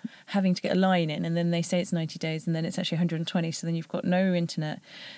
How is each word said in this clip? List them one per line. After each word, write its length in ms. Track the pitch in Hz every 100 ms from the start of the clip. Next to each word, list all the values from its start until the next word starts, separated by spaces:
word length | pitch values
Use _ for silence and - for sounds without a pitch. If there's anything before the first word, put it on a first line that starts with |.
| - - -
having 260 | 196 190
to 80 | 180
get 120 | -
a 60 | 185
line 300 | 190 180 156
in 160 | 147
and 100 | 165
then 160 | 170 170
they 120 | 170
say 180 | 165 180
it's 100 | 170
ninety 280 | 170 160 -
days 280 | 160 160 170
and 80 |
then 120 | 160 165
it's 120 | -
actually 180 | 180 165
a 20 |
hundred 220 | 175 165
and 60 | 165
twenty, 240 | 180 165
so 160 | - 170
then 80 |
you've 140 | 165 156
got 160 | -
no 300 | 180 180 190
internet. 480 | 175 170 - 151 - - - -